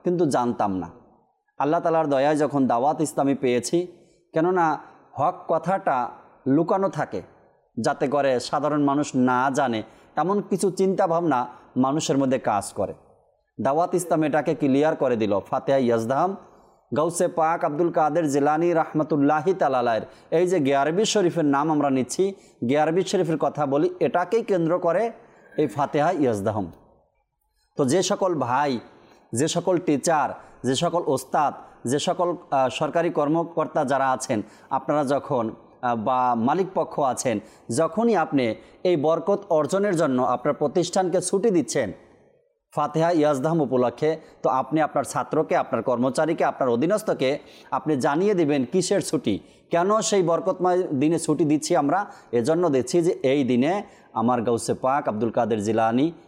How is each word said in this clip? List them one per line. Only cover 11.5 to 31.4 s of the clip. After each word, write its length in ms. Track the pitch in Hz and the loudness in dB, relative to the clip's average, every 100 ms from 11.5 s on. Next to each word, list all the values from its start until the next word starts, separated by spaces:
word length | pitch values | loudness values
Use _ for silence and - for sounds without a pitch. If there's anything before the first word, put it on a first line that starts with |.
| - - 127 | -10 -8 -2
মানুষের 420 | 131 151 151 139 | 0 0 0 0
মধ্যে 200 | 135 127 | 2 0
কাজ 340 | 123 104 - | 0 -2 -2
করে। 220 | - 95 85 _ _ _ _ _ - | -6 -6 -8 _ _ _ _ _ -4
দাওয়াত 360 | 113 147 180 | -2 0 0
ইসলাম 300 | 180 170 165 | -2 0 0
এটাকে 300 | 156 151 147 | 2 0 0
ক্লিয়ার 420 | 151 143 135 151 156 | 0 2 2 2 2
করে 200 | 139 117 | 0 2
দিল। 240 | 107 101 | 2 0
ফাতেহা 380 | - 135 - 135 | -2 -4 0 2
ইয়াজদাহাম 580 | 120 117 113 135 180 196 - - _ _ _ | 2 2 0 0 0 -4 -14 -20 _ _ _
গাউসে 360 | 127 165 170 180 | -2 0 0 0
পাক 360 | 165 160 170 | 2 0 0
আব্দুল 260 | 170 147 170 | -2 0 0
কাদের 400 | 170 151 151 160 | 2 2 2 0
জিলানী 420 | 139 143 156 175 | 2 2 2 2
রাহমাতুল্লাহি 840 | 160 156 156 151 156 139 151 147 | 2 0 -2 0 2 2 2 0
তাআলা 240 | 185 156 131 | 0 0 2
আলাইহির 280 | 120 110 101 - - | 0 0 -4 -12 -2
এই 160 | 160 180 | 0 2
যে 140 | 185 | 2
গিয়ারবি 440 | 135 139 143 175 | 2 2 2 0
শরীফের 400 | 220 214 175 165 | 0 2 0 2
নাম 260 | 151 139 156 | 2 2 0
আমরা 200 | 151 143 | 0 2
নিচ্ছি, 440 | 131 123 - 190 196 - _ 120 | 0 -2 -2 -2 -4 -16 _ -2
গিয়ারবি 380 | 147 156 165 | 2 2 0
শরীফের 340 | 180 202 165 160 | 0 0 0 0
কথা 280 | 151 - 147 | -2 -2 0
বলি, 240 | 139 180 180 | 0 0 0
এটাকেই 420 | 151 175 180 226 | -2 0 0 -2
কেন্দ্র 360 | - 190 160 175 | 0 0 2 0
করে 340 | 170 170 226 - - - - - | 0 0 -2 -6 -18 -20 -10 -4
এই 120 | 151 | -2
ফাতেহা 440 | 147 139 151 151 | -2 -2 0 0
ইয়াজদাহাম। 600 | 185 131 107 98 104 87 - _ _ _ _ _ _ _ _ _ - | 2 0 0 -2 -4 -6 -10 _ _ _ _ _ _ _ _ _ -4
তো 60 | |
যে 180 | 135 170 | 0 2
সকল 360 | 185 202 190 165 | 0 0 0 -2
ভাই, 420 | 120 127 147 120 - - - - _ | 0 0 0 -2 -6 -20 -20 -20 _
যে 160 | 117 156 | -2 -2
সকল 300 | 170 170 180 | -2 0 0
টিচার, 560 | 175 143 170 156 120 92 - - | 0 0 0 0 0 -4 -16 -6
যে 120 | 120 131 | -4 0
সকল 260 | 170 160 139 | 0 0 0
ওস্তাদ, 480 | 131 - - | -2 -2 0